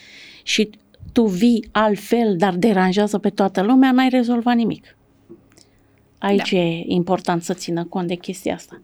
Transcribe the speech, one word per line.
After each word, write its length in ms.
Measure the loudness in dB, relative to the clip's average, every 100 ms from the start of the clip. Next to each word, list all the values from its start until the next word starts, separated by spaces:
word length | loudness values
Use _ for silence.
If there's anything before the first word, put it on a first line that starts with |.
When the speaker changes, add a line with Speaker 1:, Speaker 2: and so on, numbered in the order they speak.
| -20 -20 -20 -16
Speaker 1:
și 280 | -4 -2 -2 -4 _ _ -2
tu 120 | 0
vii 440 | 2 2 2 2 0
altfel, 640 | 0 0 0 -2 0 0 2
dar 180 | 0
deranjează 640 | 2 2 2 2 2 0 0
pe 100 | -2
toată 320 | 0 -2 0
lumea, 300 | 2 4 4
n-ai 160 | 4 2
rezolvat 460 | 2 0 -2 0
nimic. 420 | 0 -2 -4 -14 _ _ _ _ -20 _ _ _ _ _ _ _ _
Aici 320 | 0 0 0
Speaker 2:
Da. 60 | 0
Speaker 1:
e 260 | 0 -4 -4
important 560 | -2 -2 -2 -2 -4
să 120 | -4
țină 300 | -8 -6 -6
cont 240 | -6 -6 -6
de 60 |
chestia 400 | -6 -10 -10 -8
asta. 260 | -8 -12 -20